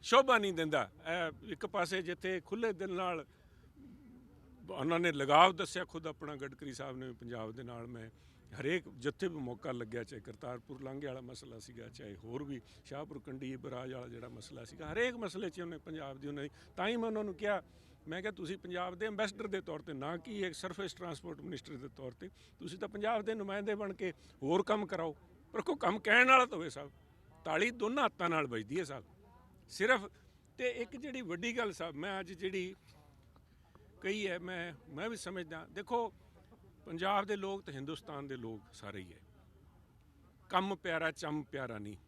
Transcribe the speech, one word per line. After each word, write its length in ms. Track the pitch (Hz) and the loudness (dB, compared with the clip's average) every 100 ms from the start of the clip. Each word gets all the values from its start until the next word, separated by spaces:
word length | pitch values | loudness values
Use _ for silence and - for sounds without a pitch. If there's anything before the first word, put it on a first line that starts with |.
ਸ਼ੋਭਾ 360 | - 240 269 240 | 8 8 10 8
ਨਹੀਂ 140 | 202 | 6
ਦਿੰਦਾ। 380 | 165 160 151 101 - | 2 4 4 2 -2
ਇਹ 520 | 160 170 165 131 - | -4 0 -2 -4 -8
ਇੱਕ 140 | 180 208 | -6 -4
ਪਾਸੇ 360 | 208 175 190 | 0 0 0
ਜਿੱਥੇ 380 | 175 175 202 185 | -2 -4 -2 -2
ਖੁੱਲ੍ਹੇ 320 | - 208 226 | -2 -2 0
ਦਿਲ 220 | 185 196 | 0 -4
ਨਾਲ 320 | 180 185 170 139 - - - - - - - - - - - - - 170 | -2 0 -2 -6 -16 -20 -20 -20 -20 -20 -20 -20 -20 -20 -20 -20 -20 -10
ਉਹਨਾਂ 300 | 185 139 170 | -2 2 4
ਨੇ 120 | 175 | 4
ਲਗਾਵ 440 | 143 139 156 180 175 | 2 8 12 12 10
ਦੱਸਿਆ 280 | 185 180 | -2 -2
ਖੁਦ 220 | 180 165 165 | -6 -6 -8
ਆਪਣਾ, 300 | 143 147 147 | -8 -8 -8
ਗਡਕਰੀ 360 | 139 131 143 | -10 -8 -10
ਸਾਹਿਬ 240 | 123 135 127 | -8 -8 -6
ਨੇ 160 | 127 | -8
ਪੰਜਾਬ 400 | 117 120 120 110 | -10 -8 -6 -6
ਦੇ 100 | 117 | -8
ਨਾਲ, 240 | 123 120 117 | -10 -10 -10
ਮੈਂ 240 | 120 110 - - - - - | -10 -12 -16 -20 -20 -16 -2
ਹਰੇਕ 280 | 135 175 - | 0 0 -2
ਜਿੱਥੇ 400 | - 127 143 190 | -4 -4 -2 -4
ਵੀ 80 | 160 | -2
ਮੌਕਾ 360 | 127 117 151 | -6 -6 -4
ਲੱਗਿਆ, 320 | 127 113 120 | -4 -4 -6
ਚਾਹੇ 180 | 113 123 | -6 -10
ਕਰਤਾਰਪੁਰ 600 | 95 110 135 123 117 131 | -14 -12 -10 -10 -10 -12
ਲਾਂਘੇ 240 | 131 135 143 | -8 -6 -6
ਵਾਲਾ 140 | 131 | -8
ਮਸਲਾ 380 | 123 127 135 117 | -10 -14 -14 -16
ਸੀਗਾ, 300 | 104 120 113 | -16 -16 -16
ਚਾਹੇ 280 | 120 110 95 | -14 -12 -12
ਹੋਰ 280 | 107 123 | -8 -6
ਵੀ 160 | 143 135 - - | -6 -8 -10 -20
ਸ਼ਾਹਪੁਰ 340 | - 139 151 147 | -12 -10 -8 -12
ਕੰਡੀ 380 | - 131 135 131 | -12 -10 -8 -8
ਬਰਾਜ 360 | 127 123 131 | -8 -6 -6
ਵਾਲਾ 160 | 131 123 | -8 -10
ਜਿਹੜਾ 200 | 117 117 | -12 -12
ਮਸਲਾ 360 | 120 107 135 | -14 -14 -14
ਸੀਗਾ, 280 | 117 147 156 | -14 -12 -6
ਹਰੇਕ 220 | 170 247 | 0 0
ਮਸਲੇ 360 | 240 208 180 196 | 0 -6 -4 -6
'ਚ 100 | 156 | -6
ਉਹਨੇ 180 | 170 160 | -8 -8
ਪੰਜਾਬ 400 | - 156 143 135 | -10 -8 -8 -8
ਦੀ, 100 | 143 | -8
ਉਹਨੇ, 200 | 143 143 - - - | -6 -8 -10 -18 -2
ਤਾਂ 120 | 190 | 0
ਹੀ 80 | 240 | 2
ਮੈਂ 120 | 226 | 0
ਉਹਨਾਂ 160 | 214 | 0
ਨੂੰ 100 | 208 | -2
ਕਿਹਾ, 280 | 170 208 196 - - - - - | -2 0 0 0 -20 -20 -20 -8
ਮੈਂ 140 | 170 | -4
ਕਿਹਾ 100 | 196 | -4
"ਤੁਸੀਂ 260 | 180 165 190 | -4 -6 -6
ਪੰਜਾਬ 360 | 180 180 180 | -6 -4 -4
ਦੇ 140 | 180 214 | -2 -4
ਅੰਬੈਸਡਰ 380 | 202 214 202 214 | 0 0 0 -4
ਦੇ 140 | 190 | -4
ਤੌਰ 200 | - 156 | -4 -8
'ਤੇ, 120 | 139 | -6
ਨਾ 240 | 143 139 170 | -6 -2 -4
ਕਿ 240 | 170 208 | -4 -2
ਇੱਕ 140 | 185 | -2
ਸਰਫੇਸ 400 | 156 185 180 190 | -2 -6 -4 -6
ਟਰਾਂਸਪੋਰਟ 460 | - 180 147 175 147 | -6 -8 -6 -8 -10
ਮਿਨਿਸਟਰ 360 | 147 151 - 147 | -8 -8 -8 -10
ਦੇ 120 | 135 | -10
ਤੌਰ 240 | 113 131 | -10 -10
'ਤੇ, 160 | 120 185 - - - | -10 -14 -16 -20 -12
ਤੁਸੀਂ 200 | 175 185 | -10 -6
ਤਾਂ 100 | 202 | -6
ਪੰਜਾਬ 340 | 208 208 226 | -2 2 2
ਦੇ 120 | 208 | 0
ਨੁਮਾਇੰਦੇ 400 | 220 196 196 202 | -2 -2 -2 0
ਬਣ 180 | 208 202 | -2 -2
ਕੇ 180 | 190 185 - - - | -2 -4 -4 -14 -6
ਹੋਰ 200 | 135 175 | 4 4
ਕੰਮ 240 | 196 214 196 | 6 4 2
ਕਰਾਓ, 300 | - 165 147 - - - | 0 -2 -4 -14 -20 -6
ਪਰ 80 | 226 | -4
ਕੋਈ 160 | - 294 | 0 4
ਕੰਮ 220 | - 208 | 4 2
ਕਹਿਣ 300 | 214 220 254 | 8 8 12
ਵਾਲਾ 180 | 262 247 | 10 10
ਤਾਂ 120 | 190 | 2
ਹੋਵੇ 120 | 165 | -4
ਸਾਹਿਬ।" 200 | 139 143 - - - - - | -8 -12 -16 -20 -20 -20 -10
ਤਾਲੀ 260 | 165 156 214 | 0 4 4
ਦੋਨਾਂ 340 | 240 214 262 | 2 0 4
ਹੱਥਾਂ 260 | 240 - 175 | 2 4 2
ਨਾਲ 160 | 160 143 | 4 2
ਵੱਜਦੀ 320 | 117 107 151 | 0 -2 -4
ਹੈ 60 | |
ਸਾਹਿਬ। 200 | 160 135 98 - - - - - - | -4 -6 -12 -20 -20 -20 -20 -20 -16
ਸਿਰਫ, 420 | - 208 254 202 - - - - - | 0 6 6 4 -14 -20 -20 -20 -2
ਤੇ 100 | 254 | -2
ਇੱਕ 280 | 240 240 269 | 0 -6 -6
ਜਿਹੜੀ 240 | 285 254 | -6 -6
ਵੱਡੀ 380 | 214 170 233 233 | -4 -2 -2 0
ਗੱਲ 140 | 220 | -2
ਸਾਹਿਬ, 220 | 175 170 | -2 -6
ਮੈਂ 260 | 143 180 190 | -4 -4 -4
ਅੱਜ 120 | 180 | -6
ਜਿਹੜੀ 420 | 180 185 190 180 190 - - - - - - - - - - - - | -6 -2 -2 -4 -6 -18 -20 -20 -20 -20 -20 -20 -20 -20 -20 -20 -6
ਕਹੀ 280 | - 214 202 | -2 0 0
ਹੈ, 100 | 180 | -2
ਮੈਂ, 340 | 180 185 175 151 - | -4 -6 -8 -10 -12
ਮੈਂ 200 | 147 208 | -6 -4
ਵੀ 80 | 226 | -4
ਸਮਝਦਾ। 500 | - 185 165 160 165 | -6 -6 -6 -10 -10
ਦੇਖੋ, 420 | 160 208 240 226 - - - - - - - - | -12 -2 0 0 -6 -20 -20 -20 -20 -20 -20 -10
ਪੰਜਾਬ 380 | 165 190 202 | 0 4 4
ਦੇ 120 | 196 208 | 4 0
ਲੋਕ 260 | 190 196 | -2 -4
ਤੇ 100 | 185 | -6
ਹਿੰਦੁਸਤਾਨ 540 | 139 139 156 - 147 139 | -8 -6 -6 -6 -8 -6
ਦੇ 100 | 135 | -6
ਲੋਕ 240 | 117 110 - | -6 -8 -12
ਸਾਰੇ 280 | - 101 98 | -12 -10 -10
ਹੀ 120 | 92 | -12
ਹੈ। 60 | 85 - - - - - - - - - - - - - | -16 -20 -20 -20 -20 -20 -20 -20 -20 -20 -20 -20 -20 0
ਕੰਮ 260 | 185 190 | 2 2
ਪਿਆਰਾ, 360 | 190 185 165 160 | -2 0 0 0
ਚੰਮ 320 | 151 160 151 | -2 -4 -4
ਪਿਆਰਾ 360 | 139 139 127 113 | -4 -6 -6 -6
ਨਹੀਂ। 180 | 104 104 | -8 -12